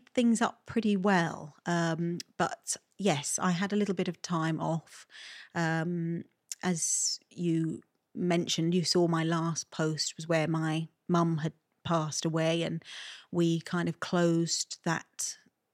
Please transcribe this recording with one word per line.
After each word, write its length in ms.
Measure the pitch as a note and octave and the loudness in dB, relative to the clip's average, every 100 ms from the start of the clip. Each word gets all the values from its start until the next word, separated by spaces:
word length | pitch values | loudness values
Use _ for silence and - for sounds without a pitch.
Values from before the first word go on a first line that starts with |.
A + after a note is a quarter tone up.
| - | 0
things 280 | - A#3 A3+ | 2 4 4
up 200 | A3+ - - | 0 -4 -4
pretty 300 | A3+ A3 G3 | 0 2 2
well. 600 | G3+ F#3 E3 - D3 - - | 4 4 2 -2 -12 -8 -2
Um, 540 | E3+ E3+ E3 E3+ F3 - - | 0 2 0 -2 -4 -6 -4
but 400 | F3 - - - _ - | -2 -4 -8 -10 _ -2
yes, 400 | G3 C#3+ - - | 0 0 -2 -2
I 100 | F#3 | 0
had 220 | E3+ G3 | 0 0
a 20 | G#3 | 0
little 200 | G3+ F#3 | 0 0
bit 120 | F3+ | -4
of 140 | E3+ | -4
time 400 | - E3+ D#3+ D#3 | -4 -2 0 0
off. 440 | D#3+ D#3+ - - - - - - - | -2 -2 -6 -18 -20 -20 -20 -20 -8
Um, 720 | F3 E3 D#3+ E3 F3 E3 E3+ - _ _ - | -2 0 0 -2 -2 -2 -4 -8 _ _ -6
as 560 | F#3 E3 - - - - _ | -2 0 0 0 -2 -4 _
you 540 | - F3 E3 D#3+ - - _ _ - | -4 0 0 0 -4 -12 _ _ -4
mentioned, 580 | F3 E3+ - - E3 | 0 0 0 0 2
you 100 | F3+ | 2
saw 240 | D#3 F3+ E3+ | 2 4 4
my 160 | D#3+ | 2
last 460 | D#3+ E3+ E3 D#3 - | 0 0 -2 -4 -6
post 460 | - D#3 D#3 - - | -2 -2 -2 -6 -6
was 100 | D#3+ | -2
where 200 | E3 D3+ | 0 2
my 400 | D#3+ D#3+ D#3 D#3+ _ - | 0 0 -2 -4 _ 0
mum 320 | F3 E3+ D#3+ | 2 2 0
had 140 | D#3 - _ _ | -2 -6 _ _
passed 420 | - E3 D3+ - E3 | -2 0 0 -2 -2
away, 380 | D#3+ D#3+ E3+ | 0 2 0
and 180 | E3 E3 - - - - - | -2 -6 -8 -16 -16 -18 -4
we 300 | F3 E3+ E3 | 2 2 2
kind 280 | - F3 E3+ | 0 -2 -2
of 120 | - | -4
closed 800 | - F3+ E3+ E3 E3+ - - - | -2 2 4 4 2 -2 -4 -6
that 540 | F3 - - - - - _ _ _ | -2 -2 -4 -8 -8 -10 _ _ _